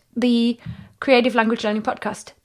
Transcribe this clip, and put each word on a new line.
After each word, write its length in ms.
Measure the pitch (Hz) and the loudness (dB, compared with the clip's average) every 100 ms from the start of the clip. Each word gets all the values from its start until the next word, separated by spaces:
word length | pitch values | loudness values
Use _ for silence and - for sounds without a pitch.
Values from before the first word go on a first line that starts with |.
| _ 240 | _ -2
the 420 | 247 233 233 233 - - - - | 2 2 2 -2 -10 -16 -20 -8
Creative 340 | - 240 247 | 2 4 4
Language 300 | 240 220 233 | 2 0 0
Learning 180 | 214 214 | -2 -2
Podcast 500 | 214 - 208 214 - _ | -4 -6 -8 -10 -16 _